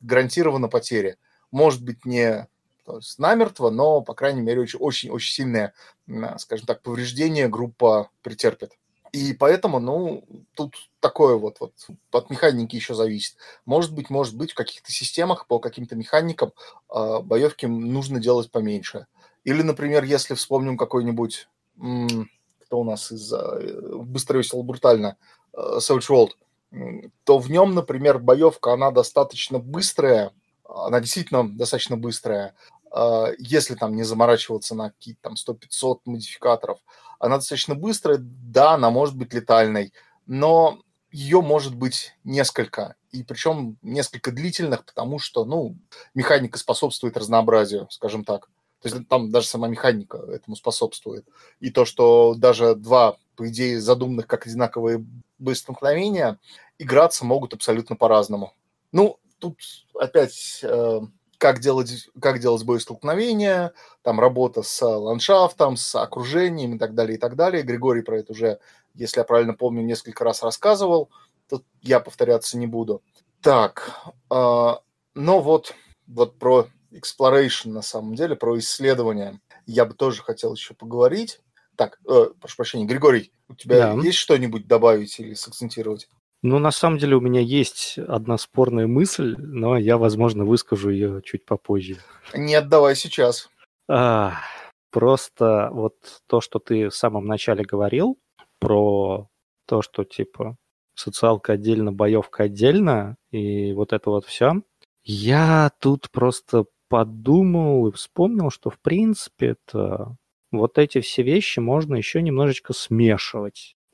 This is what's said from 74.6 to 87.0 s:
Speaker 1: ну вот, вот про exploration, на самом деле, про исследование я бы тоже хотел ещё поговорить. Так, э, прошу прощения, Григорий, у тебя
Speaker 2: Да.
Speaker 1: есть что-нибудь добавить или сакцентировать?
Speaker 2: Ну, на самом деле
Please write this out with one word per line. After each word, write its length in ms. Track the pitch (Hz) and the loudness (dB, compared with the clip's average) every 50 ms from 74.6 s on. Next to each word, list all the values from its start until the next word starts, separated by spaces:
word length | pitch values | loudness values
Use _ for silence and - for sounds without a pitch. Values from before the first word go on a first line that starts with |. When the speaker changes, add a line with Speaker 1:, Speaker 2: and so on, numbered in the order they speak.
| 120 117 120 - _ _ _ _ _ _ - | 2 2 0 -2 _ _ _ _ _ _ -10
Speaker 1:
ну 260 | 139 143 170 190 185 | -4 0 2 2 4
вот, 340 | 139 147 160 156 - - - _ _ _ _ _ _ - | 4 4 2 2 2 -2 -18 _ _ _ _ _ _ -10
вот 300 | 120 120 120 120 _ - | 0 0 0 0 _ -2
про 280 | 120 127 127 123 117 117 _ _ _ _ | 2 4 4 4 2 0 _ _ _ _
exploration, 760 | - - - - - - 135 131 135 139 139 123 - - - 113 | -20 -16 -14 -12 -4 0 2 4 4 4 4 2 0 -6 -8 -10
на 120 | 107 107 | -12 -10
самом 320 | 104 - - 110 110 110 113 | -10 -10 -10 -10 -10 -8 -6
деле, 200 | 123 165 165 147 | -4 -4 -4 -4
про 220 | - - 117 120 117 | -2 -2 -2 -2 -2
исследование 840 | 113 - - - 135 135 131 123 120 113 107 104 101 101 98 - _ _ _ _ _ | -4 -6 -6 -2 0 0 0 2 0 -2 -2 -4 -6 -10 -12 -18 _ _ _ _ _
я 180 | - 113 123 117 | -4 2 2 2
бы 100 | 113 - | 2 2
тоже 280 | - 143 131 113 - | -2 -2 -2 -2 -4
хотел 320 | - - 113 - - 113 117 | -8 -10 -8 -6 -6 -6 -6
ещё 200 | - - - 120 | -8 -14 -18 -18
поговорить. 640 | - 117 117 120 120 123 127 165 214 233 214 - _ _ _ _ _ _ _ _ | -18 -14 -6 0 4 4 4 4 0 -6 -8 -12 _ _ _ _ _ _ _ _
Так, 220 | - - - - _ - - | -4 -4 -4 -4 _ -2 4
э, 180 | 127 123 113 - - _ | 6 6 6 6 2 _
прошу 160 | - - - | -20 -18 -10
прощения, 300 | - 117 - - 120 107 | -8 -8 -8 -6 -6 -4
Григорий, 440 | 104 127 131 147 147 127 110 101 - _ _ _ _ | -4 -2 2 4 4 4 4 0 -4 _ _ _ _
у 60 | 123 | -20
тебя 400 | - - 123 123 123 120 107 107 | -12 -2 4 6 6 6 6 2
Speaker 2:
Да. 80 | 123 | 2
Speaker 1:
есть 160 | 160 175 175 - | 0 0 0 0
что-нибудь 480 | - - 156 131 127 117 110 110 104 | 2 2 2 2 2 -2 -6 -6 0
добавить 540 | - 120 113 117 117 110 107 104 104 - - | 2 4 6 6 6 6 4 0 -6 -12 -14
или 140 | 113 107 107 | -14 -14 -14
сакцентировать? 720 | - - 113 - - 123 113 - 117 110 110 107 104 - _ _ _ _ _ _ _ | -14 -14 -14 -14 -12 -12 -12 -10 -8 -8 -8 -8 -10 -12 _ _ _ _ _ _ _
Speaker 2:
Ну, 160 | - 123 135 143 | 0 2 2 2
на 100 | 147 151 | 2 2
самом 280 | - - - 165 160 | 0 2 2 2 2
деле 180 | 147 | 2